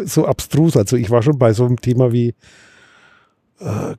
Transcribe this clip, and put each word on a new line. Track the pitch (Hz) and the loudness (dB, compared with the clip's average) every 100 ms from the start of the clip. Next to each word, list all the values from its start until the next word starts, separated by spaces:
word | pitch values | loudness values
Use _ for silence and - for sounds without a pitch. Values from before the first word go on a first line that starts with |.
| 208 | -2
so | - 151 | -2 0
abstrus. | 131 - 139 165 139 | -2 -2 0 2 2
Also | 98 123 | 0 0
ich | 104 | 0
war | 120 | 2
schon | 117 143 | 2 2
bei | 123 | 2
so | 107 123 | 2 0
einem | 123 | 0
Thema | 123 123 127 | 0 0 2
wie, | 120 120 - _ - _ _ _ _ _ _ _ _ _ _ | 0 -2 -4 _ -20 _ _ _ _ _ _ _ _ _ _
äh, | 160 107 - | -10 -8 -8